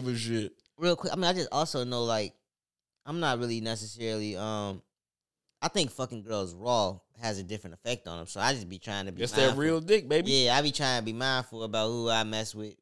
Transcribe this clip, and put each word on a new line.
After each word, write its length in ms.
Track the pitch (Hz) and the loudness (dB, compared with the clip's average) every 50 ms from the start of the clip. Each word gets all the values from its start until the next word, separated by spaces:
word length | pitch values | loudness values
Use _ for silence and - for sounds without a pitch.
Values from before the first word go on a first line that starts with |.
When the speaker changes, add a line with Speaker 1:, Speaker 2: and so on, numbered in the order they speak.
| 127 | 0
Speaker 1:
give 40 | 127 120 | 0 -2
a 20 | 117 | -2
shit. 340 | 110 117 117 113 104 95 - _ _ _ _ | -2 -2 0 -2 -2 -4 -8 _ _ _ _
Speaker 2:
real 180 | - 165 180 170 | 0 2 2 2
quick, 160 | - - - | 2 0 -2
I 60 | - | -2
mean, 80 | 180 185 | 0 2
I 80 | 170 185 | 2 2
just 160 | 185 151 - | 2 0 0
also 340 | - 139 160 160 - 135 123 | 0 0 0 0 0 -2 -2
know, 200 | 123 123 120 120 | -2 0 0 2
like, 300 | 117 113 110 104 92 - _ _ _ _ _ _ _ _ _ _ _ _ _ _ | 2 2 2 0 -2 -6 _ _ _ _ _ _ _ _ _ _ _ _ _ _
I'm 120 | 139 156 175 | -8 -4 0
not 200 | 165 143 127 117 | 0 2 2 2
really 220 | 123 117 117 113 110 | 0 0 -2 -2 -2
necessarily, 760 | 113 117 107 107 110 107 117 117 113 110 107 107 107 101 | -2 -4 -4 -6 -10 -8 -6 -4 -2 -2 -2 -2 -4 -4
um, 460 | 90 104 110 110 104 104 101 95 - - _ _ _ _ _ _ _ _ _ _ _ _ _ _ _ - | -4 -4 -4 -2 -2 -4 -4 -6 -8 -12 _ _ _ _ _ _ _ _ _ _ _ _ _ _ _ -4
I 60 | 165 | -2
think 220 | - 208 160 120 | 0 0 0 0
fucking 320 | - - 131 120 123 110 98 | -2 -4 -6 -6 -6 -8 -6
girls 300 | 110 110 104 95 87 85 | -4 -2 -2 -2 -4 -6
raw 440 | 90 104 123 123 113 101 92 95 90 - _ _ - | -4 0 2 4 4 4 2 0 -6 -12 _ _ -6
has 180 | 117 113 104 95 | -4 -4 -4 -4
a 40 | 95 | -6
different 320 | 87 107 101 - 90 82 | -6 -8 -8 -10 -12 -16
effect 320 | - - 117 123 113 - 90 | -8 -6 -4 -4 -4 -6 -8
on 100 | 82 85 | -10 -10
'em, 60 | 82 | -10
so 140 | 85 - 98 | -8 -4 0
I 120 | 104 123 139 | 2 2 2
just 160 | 123 98 87 | 0 -4 -8
be 100 | 95 90 | -12 -10
trying 280 | - - 101 101 95 | -8 -6 -6 -4 -4
to 60 | 98 87 | -6 -6
be 100 | 90 120 | -4 -4
Speaker 1:
It's 100 | 120 - | 0 2
that 140 | 123 135 | 4 4
Speaker 2:
mindful. 160 | 131 - 139 147 | 4 4 4 2
Speaker 1:
real 180 | 160 165 160 | 2 2 2
dick, 260 | 160 175 214 214 156 127 | 2 4 4 4 4 4
baby. 240 | 147 160 175 190 139 | 2 2 4 4 4
Speaker 2:
Yeah, 260 | 135 127 117 120 139 | 6 6 6 6 6
I 20 | 147 | 4
be 80 | 151 139 | 4 2
trying 280 | - 147 131 127 120 | 2 2 2 2 2
to 40 | 110 | 0
be 100 | 113 110 | -2 -2
mindful 480 | 117 131 135 131 127 120 - 117 113 113 | -2 0 0 0 0 -2 -4 -8 -8 -6
about 260 | 110 107 113 110 113 | -2 0 0 0 2
who 220 | 120 120 117 117 | 0 0 0 2
I 140 | 113 113 110 | 2 2 2
mess 300 | 107 110 110 110 107 - | 0 0 -2 -4 -4 -6
with 200 | 107 107 104 - _ | -8 -10 -12 -12 _